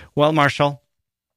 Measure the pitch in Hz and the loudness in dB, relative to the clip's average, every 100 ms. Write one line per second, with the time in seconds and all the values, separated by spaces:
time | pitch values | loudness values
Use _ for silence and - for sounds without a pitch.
0 | - - 147 156 143 - 143 139 _ _ | -12 -2 0 2 0 0 -4 -4 _ _
1 | _ _ _ | _ _ _